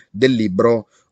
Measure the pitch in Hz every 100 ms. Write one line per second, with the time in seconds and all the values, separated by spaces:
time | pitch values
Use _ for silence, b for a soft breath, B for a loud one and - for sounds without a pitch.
0 | B 98 131 123 107 92 117 117 104 _
1 | _